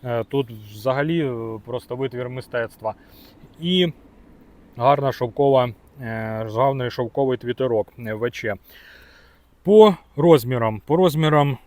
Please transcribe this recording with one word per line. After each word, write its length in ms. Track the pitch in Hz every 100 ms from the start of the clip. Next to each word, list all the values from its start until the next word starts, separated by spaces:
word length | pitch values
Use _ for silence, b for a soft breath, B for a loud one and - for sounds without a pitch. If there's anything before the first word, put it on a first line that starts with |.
Е, 200 | 127 120
тут 260 | 110 139 120
взагалі, 760 | 113 107 107 123 131 151 170 143
е, 320 | 120 113 110
просто 320 | 110 120 - 123
витвір 320 | 135 123 123
мистецтва. 680 | 127 - 123 117 - 110 104 B B B B - -
І 320 | 170 185 180 - - _ - - - - - -
гарна 360 | 123 143 139
шовкова, 560 | 123 123 110 139 135 123
е, 40 | 107 _ - 120 113 110 110 113
гарний 360 | 110 135 139 123
шовковий 480 | - 120 - 135 127
твітерок, 540 | 120 120 131 113 104 -
е, 160 | 117
В 160 | 107 120
Ч. 240 | - 113 98 b b b b b b b b b _
По 340 | - 214 214 180 _ -
розмірам, 680 | 165 156 117 127 113 110 -
по 100 | 160
розмірам 640 | 185 147 156 151 143 127